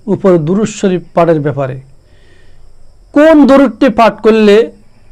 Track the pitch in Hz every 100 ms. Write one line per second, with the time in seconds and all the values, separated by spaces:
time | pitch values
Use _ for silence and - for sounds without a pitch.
0 | - 185 202 175 151 190 214 - 202 180
1 | - - 170 160 147 135 135 131 - -
2 | _ _ _ - - - - - - _
3 | _ 285 302 311 262 269 277 - 277 220
4 | 220 208 220 220 214 202 233 - _ _
5 | _